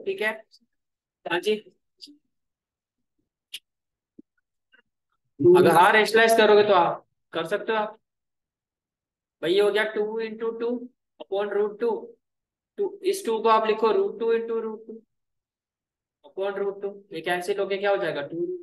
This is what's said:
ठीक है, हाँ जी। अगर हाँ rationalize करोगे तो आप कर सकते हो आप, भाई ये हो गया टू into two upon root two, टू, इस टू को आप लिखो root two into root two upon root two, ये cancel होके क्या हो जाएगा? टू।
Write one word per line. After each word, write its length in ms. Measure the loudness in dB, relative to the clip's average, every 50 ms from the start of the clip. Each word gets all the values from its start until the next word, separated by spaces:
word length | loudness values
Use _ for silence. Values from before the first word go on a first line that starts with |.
| -8
ठीक 160 | -8 -6 -4
है, 100 | -4 -6 -6 -6 -12 _ _ _ _ _ _ _ _ _ _ _ _ _ _ _ _
हाँ 140 | -6 -6 -4
जी। 160 | -2 -2 -4 -4 -6 -12 _ _ _ _ _ _ -20 -20 -20 _ _ _ _ _ _ _ _ _ _ _ _ _ _ _ _ _ _ _ _ _ _ _ _ _ _ _ -20 -20 -20 _ _ _ _ _ _ _ _ _ _ -20 _ _ _ _ _ _ _ _ _ _ _ _ _ _ _ _ _ _ _ _ _ _ _ 2
अगर 320 | 6 6 8 8 8 6
हाँ 200 | 6 6 6 6 6
rationalize 440 | 4 4 4 4 4 4 6 6 6
करोगे 260 | 6 6 6 6 6
तो 100 | 6 4
आप 320 | 4 4 2 -2 -6 -12 _ _ _ _ _ -8
कर 120 | -8 -6 -4
सकते 240 | -6 -6 -4 -4
हो 60 | -4 -4
आप, 200 | -4 -4 -8 -14 _ _ _ _ _ _ _ _ _ _ _ _ _ _ _ _ _ _ _ _ _ _ _ _ _ _ _ _
भाई 120 | -4 -2 0
ये 80 | 2
हो 100 | 2 2
गया 120 | 2 0 -2 -2 -2
टू 100 | -4 -4 -4 -4 -6
into 380 | -8 -8 -8 -8 -8 -8 -6 -6
two 100 | -6 -6 -6 -6 -8 -12 -18 _ _ _ _ _ -12
upon 280 | -8 -6 -4 -4 -2
root 240 | -2 -2 -2 -2 -4 -4
two, 140 | -4 -4 -4 -4 -8 -12 -20 _ _ _ _ _ _ _ _ _ _ _ _ -6
टू, 120 | -6 -6 -6 -4 -4
इस 220 | -4 -4 -4 -4
टू 120 | -4 -4 -2
को 80 | 2 2
आप 180 | 2 2 2 0
लिखो 240 | 0 0 0 0 2
root 260 | 0 0 -2 -4 -4
two 100 | -2 -2 -2
into 240 | -2 -2 -4 -6 -6 -6
root 240 | -8 -10 -12 -14 -18
two 100 | -20 -20 -20 _ _ _ _ _ _ _ _ _ _ _ _ _ _ _ _ _ _ _ _ _ _ _ _
upon 340 | -16 -10 -8 -6 -6 -4 -4
root 200 | -4 -6 -6 -6 -8
two, 100 | -10 -10 -12 -16 _ -14
ये 80 | -8
cancel 380 | -6 -4 -4 -4 -4 -4 -4 -4
होके 180 | -4 -4 -4 -2
क्या 140 | 0 0
हो 60 | 0 0
जाएगा? 240 | -2 -4 -4 -6 -8
टू। 240 | -8 -6 -6 -6 -6 -6 -10